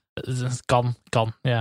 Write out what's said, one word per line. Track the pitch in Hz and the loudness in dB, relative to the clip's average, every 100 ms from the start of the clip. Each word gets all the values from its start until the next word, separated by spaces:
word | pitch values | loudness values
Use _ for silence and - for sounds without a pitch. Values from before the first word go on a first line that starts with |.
| _ | _
het, | - - 127 | -12 -6 -4
het | 123 123 | -2 -4
kan, | - 123 120 120 - | 2 2 2 -2 -2
kan. | 120 110 - | 0 0 -2
Ja. | 131 120 | -2 -2